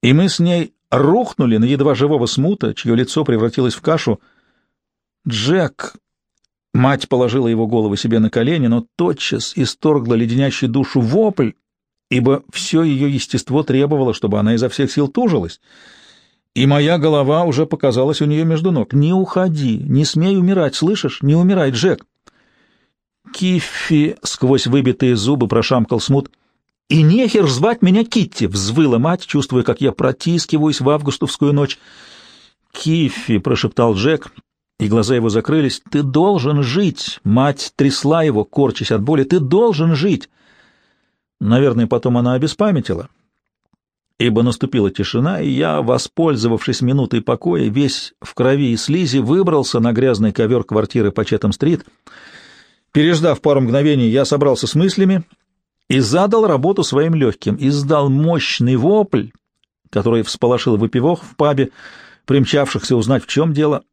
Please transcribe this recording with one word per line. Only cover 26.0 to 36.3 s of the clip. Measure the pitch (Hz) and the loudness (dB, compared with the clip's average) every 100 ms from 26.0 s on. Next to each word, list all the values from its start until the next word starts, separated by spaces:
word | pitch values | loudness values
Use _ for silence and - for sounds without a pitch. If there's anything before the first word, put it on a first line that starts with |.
| - 135 139 _ _ _ _ _ _ | 0 -2 -2 _ _ _ _ _ _
«И | 160 | 2
нехер | 156 208 240 220 160 | 4 4 2 2 0
звать | 127 196 233 | 0 0 2
меня | 185 190 | 2 2
Китти!» — | 233 - - - 101 | 2 0 -2 -2 -4
взвыла | 98 98 131 151 117 | -2 -2 2 2 2
мать, | 147 180 - | 0 -2 -2
чувствуя, | 147 139 127 | -4 0 0
как | 117 117 | 0 0
я | 131 | -2
протискиваюсь | - 127 127 - 170 - 160 151 139 | 0 -2 -2 -2 -2 0 0 0 0
в | 131 | 0
августовскую | 151 143 - 139 - 147 | 0 -2 -4 -6 0 0
ночь. | 143 139 - - - - - - - - _ _ | 2 0 -4 -16 -20 -20 -20 -20 -20 -20 _ _
«Киффи!» — | - 156 165 147 - - 107 | -8 -2 0 0 -4 -2 -2
прошептал | 135 123 113 - 117 | 0 -2 -2 0 0
Джек, | 98 123 160 - - _ _ _ _ | 2 0 -2 -6 -20 _ _ _ _
и | 104 | 0
глаза | 113 110 | 0 2
его | 127 113 | 0 0
закрылись. | 107 - 160 139 - - | -2 0 0 0 -4 -6
«Ты | 147 | -4
должен | 143 135 185 | 0 2 2